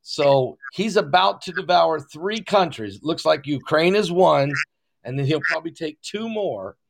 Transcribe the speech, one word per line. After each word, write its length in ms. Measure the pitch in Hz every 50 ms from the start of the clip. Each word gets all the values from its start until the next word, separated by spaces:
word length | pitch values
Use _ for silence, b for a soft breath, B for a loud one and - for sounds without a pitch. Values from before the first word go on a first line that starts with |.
So 560 | _ - - - 147 143 139 135 131 120 - _ - -
he's 240 | - - 202 226 180
about 460 | 208 180 143 151 180 190 202 196 -
to 100 | - 190
devour 460 | 165 185 175 156 180 175 165 165 160 151
three 420 | 139 _ - 151 170 202 220 226
countries. 540 | - - 196 202 180 160 - - 110 101 95
It 80 | 104 -
looks 200 | 151 165 - -
like 220 | 160 156 147 135
Ukraine 500 | 139 147 131 - - 156 151 165 180 190
is 160 | 208 208 170
one, 400 | 175 180 185 165 151 143 139 143 143 151 156 _ _ _ _ _ _ _
and 160 | _ 117 131 139
then 80 | 139
he'll 140 | 131 156 147 - -
probably 200 | - 160 160 165
take 280 | 143 - 165 156 151 _
two 260 | - - - 208 226 226
more. 480 | 220 214 202 165 120 98 95 98 - _ _